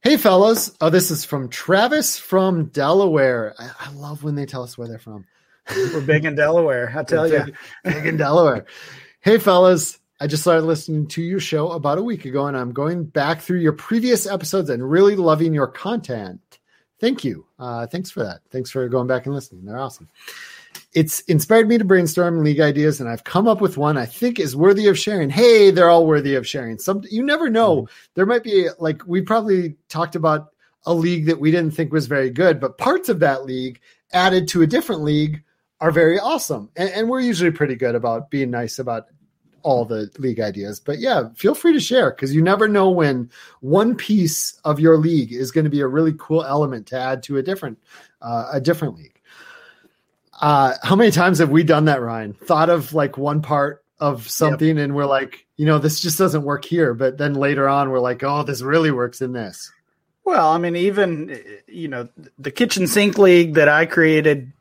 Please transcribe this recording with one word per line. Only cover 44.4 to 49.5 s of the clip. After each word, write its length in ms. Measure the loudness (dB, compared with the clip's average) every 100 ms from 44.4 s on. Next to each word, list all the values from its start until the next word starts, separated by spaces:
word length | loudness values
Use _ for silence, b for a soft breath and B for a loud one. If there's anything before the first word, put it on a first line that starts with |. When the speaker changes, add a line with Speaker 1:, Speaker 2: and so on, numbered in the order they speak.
| -8 -8
Speaker 1:
of 140 | -4 2
your 200 | 6 6
league 340 | 4 0 -2
is 180 | -6 -4
gonna 180 | 0 0
be 100 | 0
a 80 | -2
really 260 | 0 0 -2
cool 260 | -2 -2
element 420 | -2 -2 -2 -4 -8
to 100 | -8
add 240 | -6 -6
to 160 | -6 -4
a 40 |
different, 360 | -4 -6 -8 -14 b b b b
uh, 300 | -8 -8 -6
a 80 | -6
different 360 | -2 -2 -4 -10
league. 220 | -20 _ _ b b